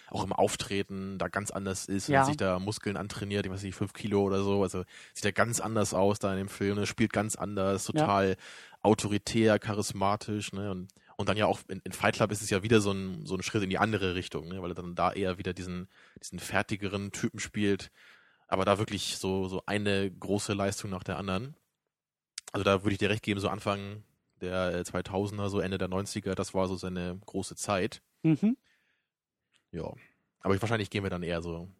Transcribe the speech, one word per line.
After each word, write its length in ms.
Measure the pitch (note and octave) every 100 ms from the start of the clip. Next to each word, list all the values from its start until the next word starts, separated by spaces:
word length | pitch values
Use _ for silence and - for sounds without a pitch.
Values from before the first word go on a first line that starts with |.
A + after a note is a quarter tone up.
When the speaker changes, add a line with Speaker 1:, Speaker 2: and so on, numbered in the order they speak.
| -
Speaker 1:
auch 120 | -
im 80 | G2+
Auftreten 840 | - G#2 - - G2 G2 G2 F#2+ F#2+
da 120 | F2+
ganz 200 | G2 G#2
anders 380 | G2+ G2 F#2+ -
ist 200 | G2 -
Speaker 2:
Ja. 100 | C#3
Speaker 1:
und 80 | C3+
sich 100 | D3+
da 220 | F#2+ F#2
Muskeln 360 | F#2+ G#2+ - G2+
antrainiert, 520 | G2+ - G2+ G2+ G2
ich 40 |
weiß 120 | F#2
nicht, 120 | G2 F2+
fünf 180 | G2+
Kilo 280 | - G#2 G2+
oder 220 | G2 G2
so, 180 | G2 G2+
also 220 | F#2+ F#2 F#2 - - -
sieht 100 | G#2
er 60 |
ganz 260 | - A2 A2+
anders 360 | G#2 A2 G2+ F2+
aus 240 | G2 G2+
da 120 | G2+
in 60 | F#2+
dem 120 | G2
Film, 280 | - G2+ G2+
ne, 80 | G2
spielt 260 | - A2
ganz 260 | G#2+ G#2+ -
anders, 500 | F#2+ G2+ F#2+ G2 -
Speaker 2:
Ja. 60 |
Speaker 1:
total 440 | D#3 D3+ G2+ G2 F#2 - - - -
autoritär, 760 | G2+ G#2+ G#2 G#2 - A2+ A2 G#2
charismatisch, 960 | - G#2 G2 G2+ G2 G#2 - G#2 G2+
ne, 180 | G2 G2+
und, 160 | F#2 F2+ _ _ -
und 100 | G2+
dann 80 | G2
ja 80 | G2+
auch 120 | - -
in, 140 | F#2+
in 80 | -
Fight 240 | - G#2 -
Club 160 | G#2+
ist 100 | G#2
es 80 | G#2
ja 140 | G2+
wieder 160 | G#2+ A2+
so 120 | G2+
ein, 320 | G2 F#2+ F#2 G#2
so 100 | F#2
ein 80 |
Schritt 180 | - A2
in 80 | F#2+
die 80 | F#2
andere 380 | G#2 G#2+ F#2+ F2+
Richtung, 320 | F2+ - E2
ne, 140 | F#2+
weil 100 | F2+
er 40 | F2
dann 200 | F2 F2
da 160 | F2
eher 260 | - F#2+ F2+
wieder 160 | G2
diesen, 340 | F#2 F#2 F2+ F#2 _ - -
diesen 160 | - F2
fertigeren 720 | - G2 G#2 G2+ G2 G2 G2+
Typen 280 | - A2+ G#2+
spielt, 520 | - G#2+ G#2 G2 - _ - - _ _ _
aber 180 | F#2+ F#2+
da 140 | G2
wirklich 380 | G#2+ G2+ - -
so, 300 | G2 F#2+ F#2+
so 140 | F#2 -
eine 420 | G2+ G2+ G2 G2
große 440 | F2 - G2+ -
Leistung 360 | G2+ G2 F#2+ G#2
nach 140 | F#2
der 140 | - E2
anderen. 360 | G2 F#2+ C3 D#3 _ _ _ _ _ _ _ - -
Also 120 | G2+
da 200 | G2 G2
würde 100 | G2+
ich 40 | G2
dir 120 | G2
recht 100 | G#2+
geben, 180 | - G2
so 100 | G2
Anfang 540 | G2+ G#2+ G2+ G2+ G#2+ - _ _ _
der, 320 | F2+ F#2 F2+
äh, 100 | F2 F2
zweitausender, 640 | F#2 - F#2+ G2+ G#2 G2+
so 100 | G2
Ende 180 | F2+ F#2+
der 120 | F#2
neunziger, 440 | F#2 G2+ A2 G2 F#2+
das 180 | F#2+ F#2+
war 120 | F#2
so 80 | F#2
seine 440 | F#2 F2+ F2 F2+ -
große 300 | F#2+ F#2+ -
Zeit. 440 | - G2+ G#2 - _ _
Speaker 2:
Mhm. 340 | D#3+ D#3 G#3 B3+ _ _ _ _ _ _ _ _ _ _ _
Speaker 1:
Ja, 220 | E2+ D#2 - - _ _ _
aber 140 | F#2 G2+
ich, 60 |
wahrscheinlich 280 | A2 A2+ G2+
gehen 140 | G#2+
wir 60 | G2
dann 120 | F2+
eher 180 | E2+ E2+
so 260 | F2 E2 F2+